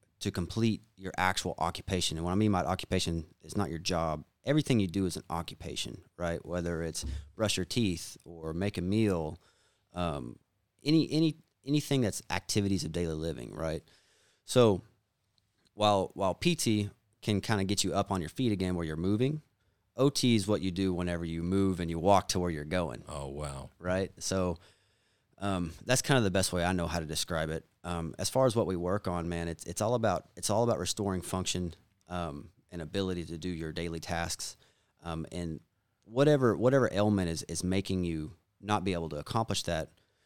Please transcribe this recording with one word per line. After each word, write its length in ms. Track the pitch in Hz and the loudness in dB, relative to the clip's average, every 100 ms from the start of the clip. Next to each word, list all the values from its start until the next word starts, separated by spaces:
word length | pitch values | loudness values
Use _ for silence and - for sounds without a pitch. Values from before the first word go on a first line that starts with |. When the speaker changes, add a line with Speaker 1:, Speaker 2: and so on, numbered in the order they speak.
| _ _ | _ _
Speaker 1:
to 100 | 104 | -4
complete 500 | 95 85 - 113 104 - - | -2 -2 0 2 0 -6 -14
your 160 | 95 - | -8 0
actual 380 | 92 92 92 - | 2 2 -2 -2
occupation. 580 | 82 - - 92 85 82 | -2 -2 -4 -2 0 -2
And 60 | |
what 80 | 85 | 0
I 40 | 95 | 2
mean 160 | 107 | 2
by 100 | 95 | 2
occupation 640 | 78 92 - 95 90 82 78 _ | 0 -2 -2 -2 0 -2 -6 _
is 140 | 80 104 | -8 -4
not 120 | 92 | -4
your 100 | 80 | -4
job. 440 | 82 87 80 76 - _ - | -2 0 0 -2 -8 _ 0
Everything 340 | 151 - 123 | 0 4 2
you 80 | 98 | 2
do 180 | 87 95 | 2 0
is 120 | - | -2
an 60 | - | -6
occupation, 720 | 82 82 - 90 - - - - - | -6 -6 -10 -10 -6 -8 -10 -14 -6
right? 260 | 85 85 - | -4 -4 -4
Whether 380 | 87 85 85 | -4 -2 -2
it's 200 | 82 80 - - - - | -4 -4 -6 -6 -8 -2
brush 220 | 107 - | 0 0
your 80 | 90 | -2
teeth 500 | - 107 82 - - | 0 0 0 -6 -14
or 300 | - 85 80 | -18 -10 -6
make 240 | 82 98 98 | -2 -2 -2
a 40 | |
meal, 580 | 90 107 107 90 78 85 _ _ _ _ _ | 0 2 4 2 0 -6 _ _ _ _ _
um, 440 | 87 87 73 60 - _ _ _ _ - | -4 -4 -4 -6 -12 _ _ _ _ 2
any, 260 | 160 143 | 2 2
any, 240 | 156 160 151 _ _ - | 2 0 0 _ _ -2
anything 360 | 147 - 139 | 0 2 2
that's 200 | 110 - - | 2 0 -4
activities 540 | 87 - 110 101 95 | -4 0 0 2 2
of 80 | - | 0
daily 240 | 82 85 78 | -2 -2 -2
living, 380 | 80 69 58 | -4 -6 -8
right? 300 | 50 80 80 - _ _ _ _ _ - | -6 -4 -4 -8 _ _ _ _ _ 0
So 360 | 127 117 92 - _ _ _ _ _ _ _ _ | 6 8 6 0 _ _ _ _ _ _ _ _
while, 380 | - 104 101 92 | 2 4 4 2
while 200 | - 95 | 0 -2
P 220 | 90 87 85 | 0 0 2
T 340 | - 107 101 - _ _ | 2 2 0 -6 _ _
can 200 | - 104 | -2 0
kinda 220 | - 110 95 | 2 0 2
get 180 | 98 | 0
you 100 | 95 | 0
up 180 | 85 101 | 0 0
on 100 | 95 | -2
your 80 | 78 | -2
feet 220 | - 127 | -2 0
again 240 | 101 92 90 | 2 0 0
where 100 | 80 | -2
you're 100 | 78 | -2
moving, 460 | 90 107 131 151 - _ _ _ _ - | 0 2 2 -2 -8 _ _ _ _ 0
O 120 | 139 | 2
T 260 | - 127 113 | 4 4 4
is 120 | 95 | 4
what 140 | 104 | 2
you 100 | 95 | 0
do 220 | 87 95 | 0 0
whenever 320 | 90 90 85 85 | 2 0 -2 -2
you 160 | 82 | -2
move 380 | 85 95 98 87 | 0 2 4 2
and 100 | 85 | -2
you 80 | 82 | 2
walk 300 | 87 98 - | 6 6 4
to 100 | 95 | 0
where 120 | 90 | 0
you're 120 | 78 73 | -2 -2
going. 380 | 90 82 60 - | -2 -2 -4 -10
Speaker 2:
Oh, 180 | 76 69 | -10 -8
wow. 400 | 69 73 69 67 - | -6 -8 -8 -12 -8
Speaker 1:
Right? 320 | 87 92 98 - | -2 0 -2 -4
So, 380 | - 95 90 87 - _ _ _ _ _ _ _ | -2 0 0 -2 -8 _ _ _ _ _ _ _
um, 340 | 101 92 87 - - | -2 -2 -2 -4 0
that's 160 | 131 | 0
kinda 200 | - 139 | 4 4
the 100 | 104 | 4
best 220 | 92 92 | 2 2
way 100 | 90 | 2
I 80 | 87 | 2
know 140 | 92 85 | 0 0
how 120 | 87 | -2
to 60 | 78 | -4
describe 440 | 80 - 82 80 | -4 -2 -2 -2
it. 160 | 80 - _ | -4 -8 _
Um, 320 | 87 87 82 - | -8 -6 -6 -4
as 100 | 98 | -2
far 160 | 131 131 | 2 4
as 100 | 113 | 4
what 120 | 98 | 0
we 80 | 92 | 0
work 320 | 87 101 - | 0 -2 -2
on, 200 | 87 85 | -2 -2
man, 200 | 85 85 | -2 -4
it's, 180 | 85 - | -6 -8
it's 160 | - | -2
all 140 | 107 120 | 0 2
about, 300 | 113 90 - - | 2 0 -2 -8
it's 140 | - | 0
all 140 | 104 | 2
about 160 | 120 98 | 2 2
restoring 420 | 90 - 98 92 | -2 -2 -2 -2
function, 520 | 85 92 90 90 87 - _ _ - | -2 -4 -2 -4 -4 -8 _ _ -10
um, 400 | 90 85 71 - _ _ | -6 -6 -8 -14 _ _
and 100 | 87 | -12
ability 440 | 78 98 95 90 78 | -6 -4 -2 -2 -6
to 120 | 82 | -8
do 120 | 90 | -6
your 220 | 85 80 | -6 -6
daily 280 | 82 85 82 | -6 -6 -6
tasks. 580 | - 85 85 - - - _ _ _ _ | -4 -4 -2 -6 -10 -14 _ _ _ _
Um, 220 | 85 82 80 | -8 -8 -6
and 280 | 87 87 76 - _ _ _ | -6 -6 -8 -14 _ _ _
whatever, 520 | - 117 143 147 127 85 | -6 2 4 6 4 4
whatever 320 | 117 135 120 | 4 4 4
ailment 380 | 95 104 104 87 | 4 4 4 2
is, 140 | 80 | -2
is 200 | - 82 | -4 -4
making 400 | 92 92 98 95 | 0 0 0 -2
you 300 | 87 80 76 - _ _ | -2 -4 -6 -12 _ _
not 220 | 98 104 | -2 -2
be 100 | 95 | 0
able 160 | 87 82 | -2 -2
to 80 | 76 | -6
accomplish 460 | 76 117 110 98 | -4 -2 -2 -2
that, 260 | - 82 78 _ _ _ | -2 -2 -4 _ _ _